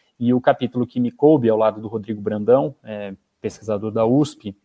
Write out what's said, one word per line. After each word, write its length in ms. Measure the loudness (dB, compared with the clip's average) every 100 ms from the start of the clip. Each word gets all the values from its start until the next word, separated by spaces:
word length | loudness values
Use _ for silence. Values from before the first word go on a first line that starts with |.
| _ _
E 140 | 0
o 80 | 2
capítulo 460 | 2 0 -2 -4 -4
que 120 | -2
me 120 | -4
coube 360 | 2 4 4 4
ao 100 | 2
lado 220 | 2 -2
do 80 | -8
Rodrigo 340 | -8 -8 -8
Brandão, 520 | -6 -2 2 2 2 -8
é, 300 | -14 -12 -12 -14 _ _
pesquisador 500 | -10 -8 -6 -4 -4
da 140 | -2 2
usp, 500 | 2 2 -4 -14 -14